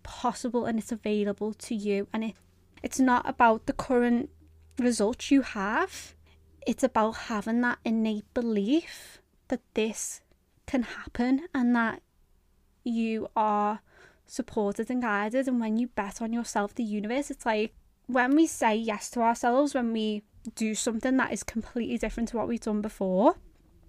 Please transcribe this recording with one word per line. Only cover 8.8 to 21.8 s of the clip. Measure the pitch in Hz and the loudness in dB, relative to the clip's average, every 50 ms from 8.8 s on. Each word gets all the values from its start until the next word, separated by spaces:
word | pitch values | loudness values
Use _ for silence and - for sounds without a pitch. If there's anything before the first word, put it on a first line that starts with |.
| - - - - - - - - _ _ _ _ _ - | 0 -2 -10 -18 -20 -20 -20 -20 _ _ _ _ _ -6
that | 254 - - _ - | -6 -6 -6 _ -2
this | 226 220 226 208 - - - - - _ _ _ _ _ _ _ _ _ | -2 0 0 -2 -6 -8 -10 -10 -12 _ _ _ _ _ _ _ _ _
can | - - 254 220 | -2 -2 -2 -2
happen | - - - - - - - 240 254 269 269 339 - - | -2 -8 -12 -14 -8 -4 -2 2 2 2 0 0 -2 -2
and | 262 240 240 240 | 0 2 4 4
that | 233 226 220 240 - - _ _ _ _ _ _ _ _ _ _ _ _ _ _ _ - | 4 2 0 -2 -6 -12 _ _ _ _ _ _ _ _ _ _ _ _ _ _ _ -6
you | 240 226 226 226 220 220 220 - - - | -4 -2 0 0 -2 -2 -4 -6 -4 -2
are | 226 214 214 208 208 208 208 214 - - _ _ - - - _ _ _ | 0 2 2 2 2 2 0 -2 -4 -8 _ _ -20 -20 -20 _ _ _
supported | - - - - - - 226 202 202 202 - 220 - | -10 -8 -8 -8 -4 -2 -2 0 0 -2 -2 -4 -4
and | 254 247 | -2 -2
guided. | 240 220 202 202 208 220 240 269 254 | 0 0 0 0 -2 0 0 0 0
And | 262 247 233 | 2 0 0
when | 226 214 214 | 0 0 0
you | 226 247 | 0 0
bet | - - 214 196 196 - - | -2 -4 -6 -6 -6 -6 -8
on | 226 220 233 | -6 -4 -4
yourself, | 233 233 - - 214 202 208 - | -4 -4 -2 -2 -2 -2 -2 -4
the | 254 233 | -6 -4
universe, | 208 208 208 202 214 247 285 285 - | -4 -4 -4 -4 -2 -2 -4 -4 -4
it's | 269 - - | -8 -4 -2
like | 233 220 214 226 - - - _ _ _ _ _ | -2 0 0 -2 -4 -6 -14 _ _ _ _ _
when | - 247 247 247 262 285 | 0 2 2 4 4 6
we | 320 330 | 4 4
say | - - - 247 220 214 | 4 2 0 2 2 2
yes | 226 226 220 208 - - - | 2 0 -2 -4 -4 -8 -6
to | - 240 | -2 2
ourselves, | 226 233 233 - 254 240 247 269 294 277 - | 2 2 2 2 2 2 4 4 2 2 0
when | 254 240 226 226 | 0 0 0 0
we | 220 214 214 214 208 - _ _ - - 220 - | 0 0 -2 -2 -4 -8 _ _ -16 -16 -14 -6
do | - 220 220 214 | -2 -2 -2 -2
something | - - 240 220 220 - 262 262 | -2 -2 -2 -2 0 0 2 2
that | 262 - - | 2 2 0
is | 220 - - | -2 -6 -6
completely | - - 226 - - - 240 | -6 -6 -6 -8 -4 -4 -4